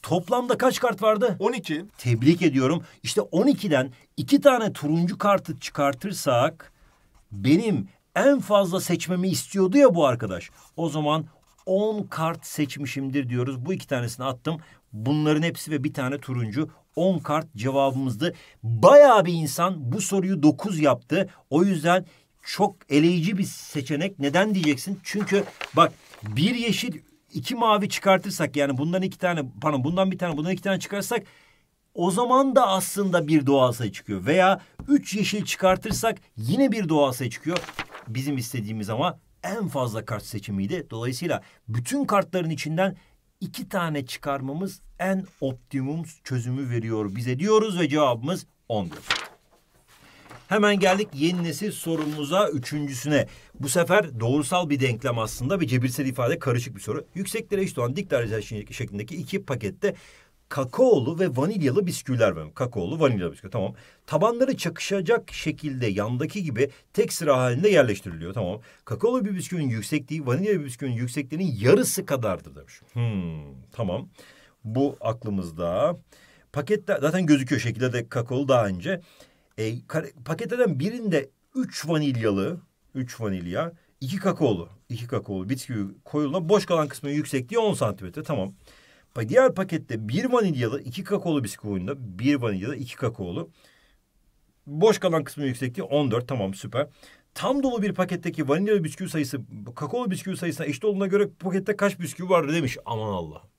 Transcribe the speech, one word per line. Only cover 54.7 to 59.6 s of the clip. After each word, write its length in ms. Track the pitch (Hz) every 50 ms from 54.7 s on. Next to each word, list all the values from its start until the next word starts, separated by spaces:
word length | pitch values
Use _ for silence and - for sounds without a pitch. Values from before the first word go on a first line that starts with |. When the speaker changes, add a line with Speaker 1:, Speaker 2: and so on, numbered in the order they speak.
Speaker 1:
bir 100 | 143 131
denklem 380 | 131 127 117 113 - 135 120 117
aslında 420 | 110 107 - - 123 135 - 185
ve 60 | 165
cebirsel 400 | 120 127 127 120 131 123 - 139
ifade, 320 | 131 127 - 123 120 - -
karışık 380 | - 139 120 120 120 127 110
bir 40 | -
soru. 260 | - - 107 151 - _ _
Yüksekleri 460 | 170 196 190 - 226 220 - 208 190
eşit 180 | 196 185 - -
olan 180 | 120 120 131
dik 140 | 175 202 190
dairesel 560 | 151 127 120 107 107 110 104 - 110 104 107 - -
şeklindeki 440 | - 120 95 98 101 110 120 165
iki 280 | - 131 123 - 196 196
pakette 500 | - 139 120